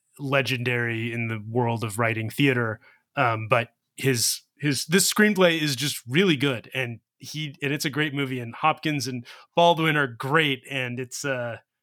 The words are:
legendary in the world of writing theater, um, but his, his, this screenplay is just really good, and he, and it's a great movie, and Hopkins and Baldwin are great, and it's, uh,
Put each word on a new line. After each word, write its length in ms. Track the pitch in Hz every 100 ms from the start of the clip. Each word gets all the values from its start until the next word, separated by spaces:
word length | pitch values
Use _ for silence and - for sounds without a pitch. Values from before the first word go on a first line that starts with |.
| _ -
legendary 960 | 139 139 120 123 123 120 117 113 117
in 160 | 117 113
the 140 | 110 107
world 360 | 117 120 117
of 140 | 110 101
writing 320 | 117 113 110
theater, 500 | - 139 123 117 107 _ _ _
um, 340 | - 120 110 110
but 220 | 120 120 _ _ -
his, 440 | 135 120 - - _ -
his, 280 | 147 131 -
this 260 | 185 185
screenplay 480 | - 208 185 175 165
is 160 | 151 123
just 240 | 143 - 117
really 280 | 143 196 139
good, 340 | 139 117 -
and 280 | 131 123 113 _ _
he, 360 | 131 151 151 139
and 100 | 139
it's 140 | 147 160
a 40 |
great 220 | 143 151
movie, 280 | 139 135 127
and 140 | 117
Hopkins 520 | - 156 156 160 147 123
and 200 | 127 - - -
Baldwin 420 | - 170 160 160 151
are 100 | 131
great, 560 | 117 135 160 151 127 -
and 300 | 139 123 123
it's, 240 | 127 -
uh, 320 | 143 127 120 107 _ _